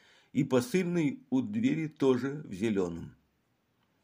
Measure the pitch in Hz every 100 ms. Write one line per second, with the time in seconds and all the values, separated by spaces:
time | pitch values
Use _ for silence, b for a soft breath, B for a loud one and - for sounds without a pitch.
0 | b b b - 127 127 123 185 175 175
1 | 147 123 - 131 107 110 127 156 151 -
2 | 135 123 135 147 156 92 113 98 87 85
3 | 113 - _ _ _ _ _ _ _ _